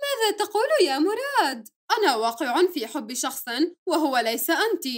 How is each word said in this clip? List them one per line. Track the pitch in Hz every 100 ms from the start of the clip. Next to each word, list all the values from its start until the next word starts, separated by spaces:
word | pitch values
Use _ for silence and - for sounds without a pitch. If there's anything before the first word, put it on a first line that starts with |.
ماذا | 571 539 440 415
تقول | 415 415 508 622
يا | 339 269
مراد؟ | 330 440 554 539 311 247 214 _ - 453
أنا | 403 233
واقع | 226 226 269 247 359
في | 311 220
حب | 311 214
شخص، | 247 269 - - 240 330 - -
وهو | 294 285 254
ليس | 226 233 -
أنت. | 320 440 403 262